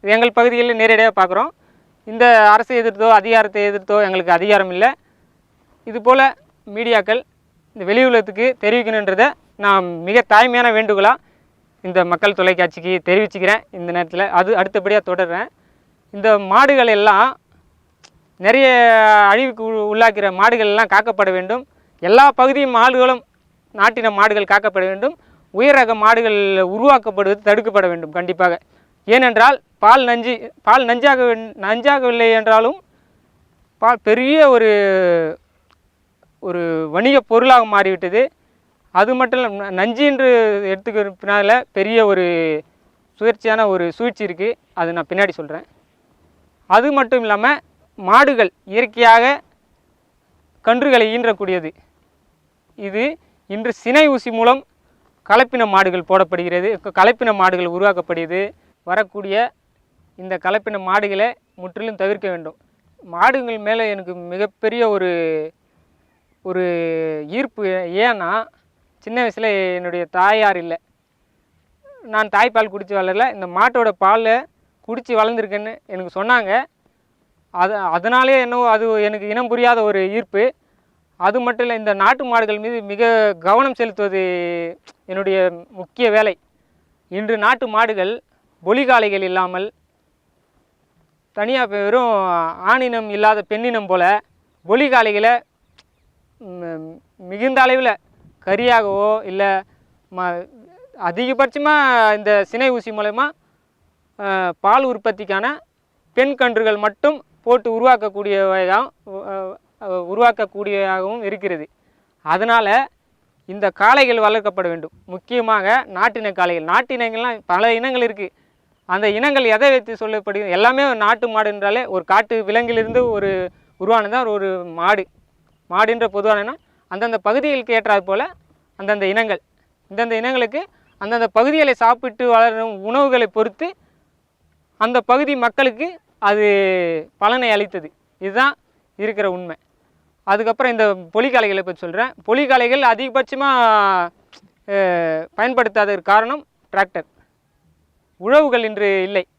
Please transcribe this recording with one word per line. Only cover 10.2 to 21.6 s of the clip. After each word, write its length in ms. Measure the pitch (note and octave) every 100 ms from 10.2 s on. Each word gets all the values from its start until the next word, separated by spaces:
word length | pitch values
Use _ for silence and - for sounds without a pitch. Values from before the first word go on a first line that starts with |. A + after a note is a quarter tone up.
| -
தாய்மையான 360 | G#3 B3 A#3+ A#3+ A3
வேண்டுகோளா 360 | A3 G3+ G3+ B3+ _ _ _ _ _ _
இந்த 160 | F#3 F#3 F3
மக்கள் 260 | F3 G#3 G3
தொலைக்காட்சிக்கு 560 | F#3 F3+ F3+ F3 E3+ F#3 E3+
தெரிவிச்சுக்கிறேன் 540 | F#3+ G#3+ G3+ F#3 G#3+ - F#3+
இந்த 100 | F3 F3
நேரத்தில். 300 | E3 F3 G3 F3+
அது 120 | F#3 G#3+
அடுத்தபடியா 400 | F#3+ G#3 F#3 G#3 G3
தொடர்றேன். 380 | F3+ F3+ F3 A#3 _ _ _ _ _ _
இந்த 140 | G3+ G#3+ G#3 F#3+
மாடுகள் 380 | G#3 C#4 C#4 A#3+ G#3
எல்லாம் 320 | G#3+ G3 B3+ - _ _ _ _ _ _ _ _ _ _
நிறைய 260 | F#3+ B3+ C4+ B3 A#3 A3+ G#3+ G#3+ G3+
அழிவுக்கு 320 | G#3+ C4 A3 A3
உ-, 160 | A3 G#3
உள்ளாக்கிற 360 | G#3+ A3+ G#3 G3+ F#3
மாடுகள் 300 | G#3+ A#3+ G#3
எல்லாம் 180 | G#3 A3
காக்கப்பட 360 | G3 A3 G3+ G3 F#3
வேண்டும். 260 | F#3 A#3+